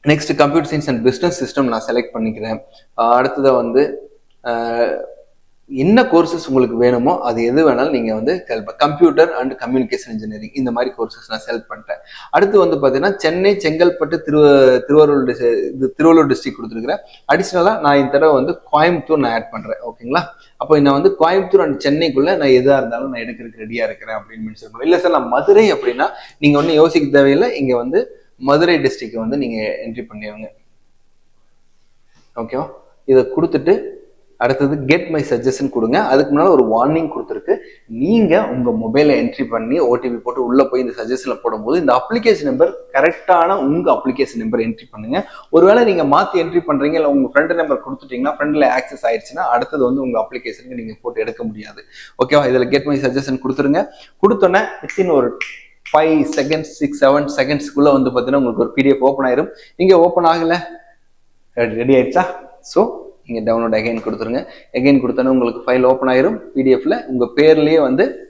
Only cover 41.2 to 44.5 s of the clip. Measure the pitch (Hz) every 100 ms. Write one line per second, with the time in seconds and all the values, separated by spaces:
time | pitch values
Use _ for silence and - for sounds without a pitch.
41.2 | 131 113 117 110 107 165 147 123 - 233
42.2 | 226 196 147 127 170 - - 139 156 165
43.2 | - 175 165 196 139 160 - - 135 127
44.2 | 131 117 110